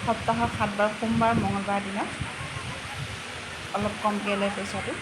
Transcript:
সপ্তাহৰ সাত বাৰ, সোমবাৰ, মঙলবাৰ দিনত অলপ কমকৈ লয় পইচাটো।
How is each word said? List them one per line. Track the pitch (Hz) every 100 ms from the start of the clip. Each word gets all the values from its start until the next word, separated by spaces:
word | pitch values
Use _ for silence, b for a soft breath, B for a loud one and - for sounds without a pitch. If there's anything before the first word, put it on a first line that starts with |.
সপ্তাহৰ | - 220 - 226 233 -
সাত | 214 202
বাৰ, | 214 214
সোমবাৰ, | 226 226 226 226
মঙলবাৰ | 196 202 196 202 196
দিনত | 202 320 - - - - - - - - - - - - - - - - 202
অলপ | 208 -
কমকৈ | 214 208 202 196
লয় | 202 196
পইচাটো। | 202 196 208 311